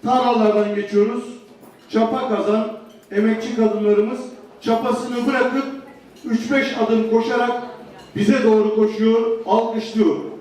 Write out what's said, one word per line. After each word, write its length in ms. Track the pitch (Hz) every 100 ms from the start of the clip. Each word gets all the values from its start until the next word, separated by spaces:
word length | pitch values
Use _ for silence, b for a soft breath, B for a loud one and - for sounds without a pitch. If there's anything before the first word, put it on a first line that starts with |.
Tarlalardan 720 | - 254 247 226 214 208 208 208
geçiyoruz. 480 | - 208 220 240 - - - - - - -
Çapa 460 | 220 226 262 254 214
kazan, 320 | 208 214 226 - - - -
emekçi 440 | 202 214 220 226 220
kadınlarımız 640 | 220 208 208 208 220 254 - - - -
çapasını 680 | - 226 254 226 - 240 254
bırakıp 380 | 262 254 269 277 - - - - - -
üç 260 | 226 -
beş 260 | 269 - -
adım 320 | 214 226 220
koşarak 420 | 226 226 254 240 240 - - - - - 202
bize 280 | 202 269
doğru 320 | 226 220 214 214
koşuyor, 460 | 214 214 220 226 226 226 -
alkışlıyor. 680 | 214 226 226 - 220 180 143 - -